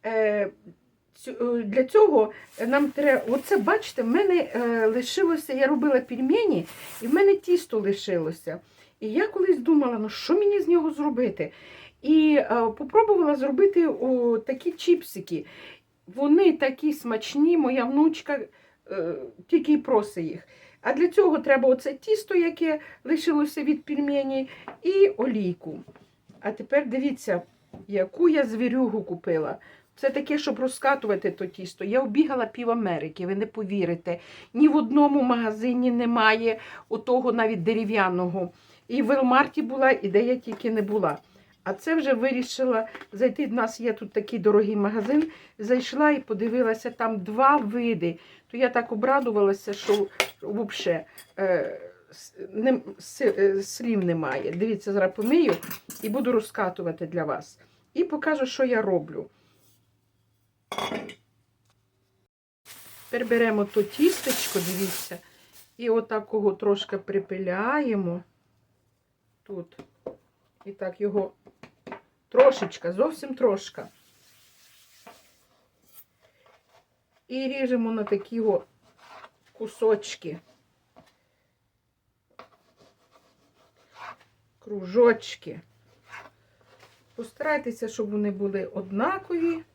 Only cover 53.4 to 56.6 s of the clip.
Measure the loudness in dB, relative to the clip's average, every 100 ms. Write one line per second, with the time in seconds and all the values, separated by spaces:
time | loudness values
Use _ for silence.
53.4 | 2 2 -6 -8 -2 0 0 -2 -2 -4
54.4 | -6 -4 -2 -4 -2 0 0 0 2 2
55.4 | 2 0 -6 -16 -16 -10 -6 -2 0 0
56.4 | -2 -6